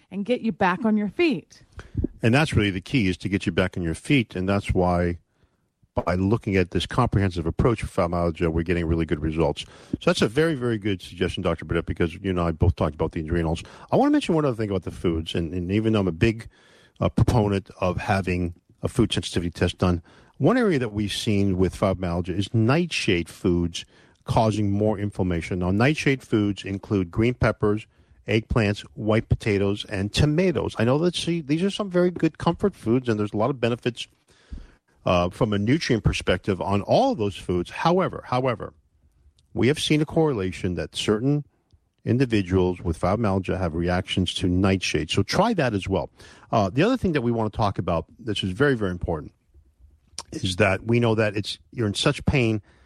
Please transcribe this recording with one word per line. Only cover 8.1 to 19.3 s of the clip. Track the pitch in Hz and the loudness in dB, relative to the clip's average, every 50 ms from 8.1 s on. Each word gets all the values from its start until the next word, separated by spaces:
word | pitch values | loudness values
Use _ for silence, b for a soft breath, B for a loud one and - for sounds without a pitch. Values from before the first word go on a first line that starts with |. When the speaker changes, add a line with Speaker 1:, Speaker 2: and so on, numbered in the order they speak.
| 87 87 87 87 82 - 90 82 | 0 0 0 0 0 0 -2 -2
Speaker 2:
we're | 80 85 82 | 0 0 0
getting | 76 87 87 85 | 0 0 0 0
really | 78 82 82 82 | 0 0 0 0
good | 78 85 73 | -2 -2 -2
results. | 73 80 78 80 80 73 73 - B B B B B B | -2 -2 -2 0 0 0 0 -4 B B B B B B
So | B B - | B B 0
that's | 165 180 - - | 0 0 2 0
a | 113 | 0
very, | 110 143 160 165 160 | 2 2 0 0 0
very | 127 123 120 117 110 | -2 -2 -2 -2 -2
good | 95 107 98 90 - | -2 -2 -2 -4 -6
suggestion, | - 87 87 92 85 - - 90 | -10 -6 -2 -2 -2 -2 -2 -2
Doctor | 90 85 - - | -2 -2 -2 -4
Burdett, | 76 85 85 80 | -4 -4 -2 -2
because | - 85 - - 82 82 | -2 -2 -2 -2 -2 -2
you | 90 - 95 | -4 -4 -2
and | 92 90 | -2 0
I | 87 85 82 | 0 0 0
both | - - 90 82 | 2 2 2 2
talked | - 98 80 71 | 2 0 -2 0
about | 78 82 80 - | -2 -4 -4 -2
the | 87 | -4
adrenals. | 80 76 85 85 82 80 82 - B B B B B B - | -4 -2 -2 0 0 0 -2 -4 B B B B B B 0
I | |
wanna | 175 254 294 294 | 2 4 4 2
mention | 294 - - 180 | 2 0 0 0
one | 156 147 | 0 0
other | 139 120 | 0 -2
thing | 104 110 101 | -2 -2 -2
about | 98 95 - | -2 -2 -4
the | 92 | -6
foods, | - - - 92 82 82 80 - - | -6 -4 -2 0 0 0 -2 -4 -4
and, | 90 85 78 85 | -4 -4 -4 -4
and | 92 87 87 | -4 -4 0
even | 98 107 110 113 110 | 0 0 2 2 2
though | 107 | 2
I'm | 98 92 | 2 0
a | 82 | 0
big, | 80 110 113 107 117 - b b b b b b b b b b - | 2 2 2 2 0 -6 b b b b b b b b b b -2
uh, | - 98 | -2 0
proponent | - - - - - 110 104 104 101 98 - - - - | 2 2 2 2 4 4 2 2 2 0 -2 -6 -6 -4
of | 98 90 87 - | -2 -2 -2 -2
having | - - 98 95 92 92 90 87 90 87 87 - _ _ _ _ - | -2 0 0 0 0 0 -2 -2 -2 -4 -6 -8 _ _ _ _ -8
a | - | -2
food | - - 110 98 - | 0 2 2 2 0
sensitivity | - - - | -2 -4 -4